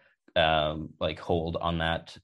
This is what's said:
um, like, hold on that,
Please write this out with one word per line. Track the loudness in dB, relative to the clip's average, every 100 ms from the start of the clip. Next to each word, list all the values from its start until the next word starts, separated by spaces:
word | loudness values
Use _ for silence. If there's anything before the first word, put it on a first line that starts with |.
| _ _ _ 2
um, | 4 4 2 -2 -8 -6
like, | -6 -6
hold | -2 -2 -2 -4
on | -2 0
that, | 0 -2 -6 -10